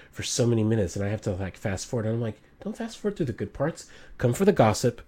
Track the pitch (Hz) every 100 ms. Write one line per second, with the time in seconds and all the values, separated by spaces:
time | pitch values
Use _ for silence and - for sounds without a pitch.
0 | - - - - 120 113 107 113 90 101
1 | 101 107 107 92 92 - 107 92 - 123
2 | 107 117 113 - - - 196 220 226 -
3 | 208 202 139 104 107 - 147 - - -
4 | - - 123 127 196 156 110 101 98 -